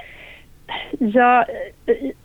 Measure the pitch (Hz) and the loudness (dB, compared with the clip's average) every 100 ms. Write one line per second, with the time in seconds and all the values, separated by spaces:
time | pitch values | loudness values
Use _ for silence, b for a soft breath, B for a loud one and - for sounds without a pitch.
0 | B B B B B - - - - - | B B B B B -20 -14 -12 -10 -4
1 | 226 226 247 247 233 220 196 - - 233 | 0 4 4 4 2 -4 -12 -10 -4 -2
2 | 269 - | -2 -10